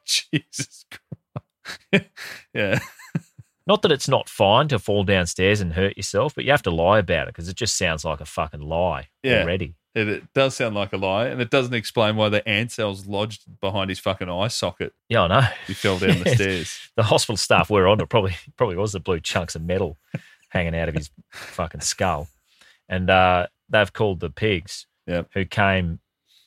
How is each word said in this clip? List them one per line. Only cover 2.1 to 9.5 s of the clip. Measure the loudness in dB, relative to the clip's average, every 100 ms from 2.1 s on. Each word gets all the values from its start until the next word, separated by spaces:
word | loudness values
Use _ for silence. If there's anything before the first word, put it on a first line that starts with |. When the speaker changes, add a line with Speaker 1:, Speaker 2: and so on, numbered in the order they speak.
Speaker 1:
<laughs> | -12 -16 -18 -10
Yeah. | -4 0 -2 -4 -14 -10 -10 -10 -20 -20 _ 0
Speaker 2:
Not | 2
that | 2
it's | 0 2
not | 0 0
fine | 2 6 6 4
to | 0
fall | 0 0
downstairs | 2 2 0 2 2 4
and | 0
hurt | 0 0 -2
yourself, | -4 0 0
but | -2
you | 0
have | 2
to | 2
lie | 2 4 4
about | 4 0 -2
it | -8
'cause | -12
it | -6
just | -4 -2
sounds | -2 -2
like | -6 -8
a | -8
fucking | -6 -6 -8
lie | -6 -2 -2 -4 -10 _
Speaker 1:
Yeah. | 0 2
Speaker 2:
already. | 2